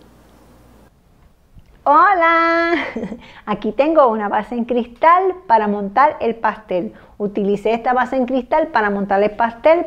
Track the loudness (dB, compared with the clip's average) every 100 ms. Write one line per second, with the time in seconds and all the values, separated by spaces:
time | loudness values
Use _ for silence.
0 | -20 _ _ _ _ _ _ _ _ _
1 | _ _ _ _ _ -20 -20 _ 2 4
2 | 4 4 2 2 0 0 0 -2 -6 -10
3 | -10 -12 -18 -18 -8 -6 -4 0 2 4
4 | 2 0 -2 -4 -4 -6 -4 -4 -4 0
5 | 2 4 2 -4 0 0 2 -2 -4 0
6 | 0 0 -6 -4 -4 -6 -6 -6 -6 -10
7 | -20 -8 -6 -4 -2 -2 -2 -2 0 -2
8 | 0 -2 -2 -2 -2 -2 0 0 0 -2
9 | -2 0 0 0 -4 0 2 2